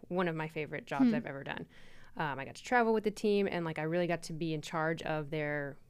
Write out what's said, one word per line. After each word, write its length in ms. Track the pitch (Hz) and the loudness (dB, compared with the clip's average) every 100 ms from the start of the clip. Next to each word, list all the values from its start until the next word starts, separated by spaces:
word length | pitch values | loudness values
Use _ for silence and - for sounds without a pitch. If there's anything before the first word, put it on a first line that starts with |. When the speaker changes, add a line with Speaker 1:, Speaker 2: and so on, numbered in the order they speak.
| - | -4
Speaker 1:
one 200 | 180 175 | 0 0
of 80 | 160 | 0
my 120 | 156 | -4
favorite 380 | 160 143 151 - | -6 -6 -6 -2
jobs 220 | 147 254 | 4 4
Speaker 2:
Hmm. 60 | 156 | 4
Speaker 1:
I've 100 | 143 | -2
ever 180 | 139 | -8
done. 220 | 147 - - - - - - - | -6 -8 -10 -14 -16 -16 -10 -2
Um, 220 | 156 131 | -2 -2
I 80 | 131 | -6
got 80 | |
to 100 | - | -8
travel 300 | - 247 226 | 2 6 6
with 120 | 220 208 | 4 2
the 40 | |
team, 360 | 202 214 202 196 | 2 4 4 4
and, 160 | 175 165 | 2 -2
like, 140 | 156 | -2
I 40 | |
really 220 | 156 175 175 | 0 2 2
got 160 | 170 | 0
to 100 | - | -2
be 200 | 160 165 | -4 -2
in 80 | 156 | -2
charge 400 | - 165 160 165 | -2 0 0 0
of 300 | - 156 143 | -2 -2 -2
their 460 | 156 147 147 143 135 | -2 -2 -2 -4 -8